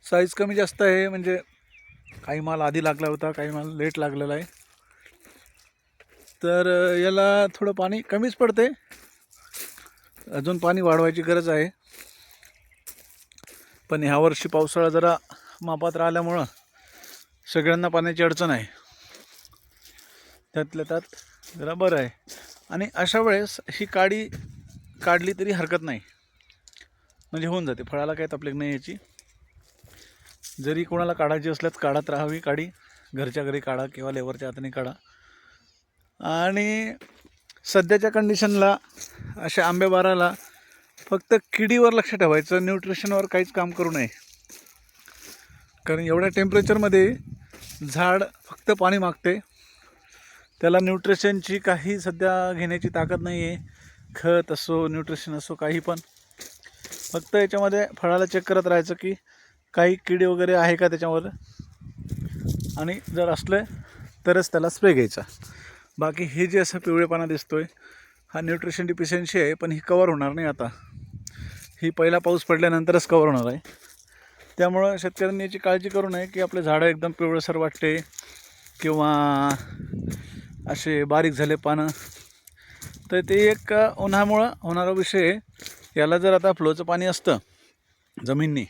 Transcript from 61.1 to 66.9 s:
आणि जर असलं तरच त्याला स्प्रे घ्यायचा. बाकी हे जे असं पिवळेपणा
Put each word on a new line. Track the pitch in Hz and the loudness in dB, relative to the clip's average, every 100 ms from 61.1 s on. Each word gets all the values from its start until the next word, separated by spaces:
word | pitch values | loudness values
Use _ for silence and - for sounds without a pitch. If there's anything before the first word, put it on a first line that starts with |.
| 165 180 185 - - - - - - - - - - - - - 147 | -2 -4 -14 -20 -20 -20 -20 -20 -18 -12 -10 -10 -8 -6 -4 -6 -6
आणि | 156 190 - | -6 -6 -6
जर | 165 170 | -2 0
असलं | 165 - 196 220 - - - - - - | 0 0 -2 -2 -14 -18 -20 -20 -6 2
तरच | 180 180 | 2 2
त्याला | 170 165 | 0 -2
स्प्रे | - 202 | 4 4
घ्यायचा. | 143 113 - 101 - - - - - _ - | 6 2 -2 -12 -16 -20 -20 -20 -20 _ -6
बाकी | 151 147 | -6 -4
हे | 170 139 185 | -8 -2 2
जे | 190 | 2
असं | 180 180 | 0 -2
पिवळेपणा | 175 | 0